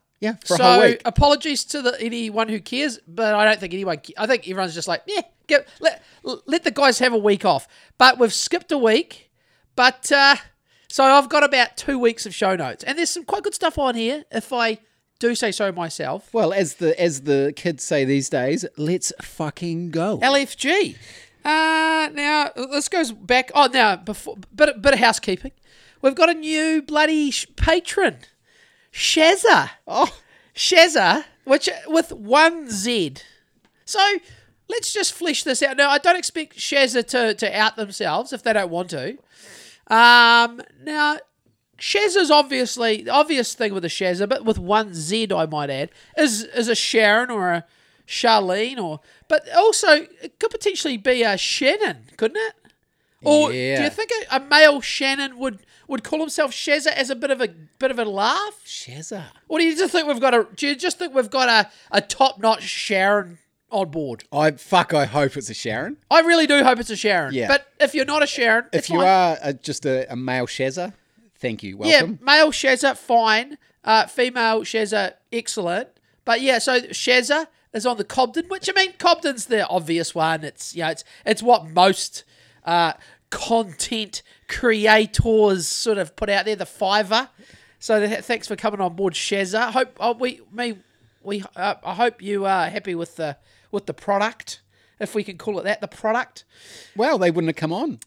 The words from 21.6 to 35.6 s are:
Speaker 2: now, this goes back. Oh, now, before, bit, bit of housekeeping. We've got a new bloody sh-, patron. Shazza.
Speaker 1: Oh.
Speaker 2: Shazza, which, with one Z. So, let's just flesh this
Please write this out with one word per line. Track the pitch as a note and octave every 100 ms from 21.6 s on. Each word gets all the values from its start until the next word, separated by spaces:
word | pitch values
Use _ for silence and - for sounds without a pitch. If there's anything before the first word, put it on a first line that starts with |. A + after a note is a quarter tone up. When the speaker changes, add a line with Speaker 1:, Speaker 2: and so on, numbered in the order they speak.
| D#4+ D#4+ D#4+ D#4+ D4+
Speaker 2:
now, | D4 C#4+ D4+ C#4+ - C4
this | C#4+ -
goes | F#4 B3
back. | G#3+ F#3 B3 B3+
Oh, | - C4+
now, | C4 G#3+ F3+
before, | F3+ G3+ - G3 -
bit, | G#3 D4+ A3+
bit | C#4
of | A#3+
housekeeping. | A#3 - - F#3 C4+ - _ _ _ _
We've | C4+ C#4
got | E4
a |
new | D#4+ D#4 D#4 D#4+ D#4+
bloody | C#4 D4+ D#4 D#4 C#4+
sh-, | - - -
patron. | - F4+ - - E4+ D3 - _ _ _ _ _ _
Shazza. | - - D#4+ D#4+ G4 A4+ A#3+ C3+ - -
Speaker 1:
Oh. | G#3+ F4 - _ _ _
Speaker 2:
Shazza, | - - F4+ E4+ D4 F3+ B3 - _
which, | C4 C#4 F#4 - -
with | D#4+ E4
one | A#3+ G#3 C#4 E4 E4+ C4
Z. | G3+ A3 A#3 D3+ C3 - _ _ _ _ _
So, | - G#4 G4+ F#4+ - - _ _ -
let's | A4+ -
just | G#4 -
flesh | - E4+ C4
this | D4+ B3